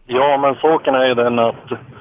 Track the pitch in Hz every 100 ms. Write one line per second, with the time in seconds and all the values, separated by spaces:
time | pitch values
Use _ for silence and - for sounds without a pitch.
0 | - 123 143 139 139 123 151 160 151 131
1 | 131 120 120 120 117 - - 117 - -